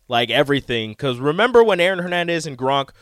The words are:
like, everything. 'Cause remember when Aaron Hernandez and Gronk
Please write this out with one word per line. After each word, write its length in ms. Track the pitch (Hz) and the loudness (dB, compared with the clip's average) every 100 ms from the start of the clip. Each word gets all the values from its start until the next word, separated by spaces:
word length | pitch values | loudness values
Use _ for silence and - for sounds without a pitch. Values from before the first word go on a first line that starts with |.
| - | -4
like, 240 | 120 117 | -2 0
everything. 640 | 120 139 139 - 117 110 | 0 2 -2 -2 -6 -6
'Cause 240 | 104 139 120 | -6 -6 -4
remember 460 | 143 175 240 240 | -2 0 4 4
when 160 | 226 180 | 4 4
Aaron 180 | 180 185 | 0 -2
Hernandez 480 | 180 175 170 170 156 | -4 -4 -2 -4 -4
and 100 | 127 | -4
Gronk 340 | 131 139 135 - | 0 0 -2 -12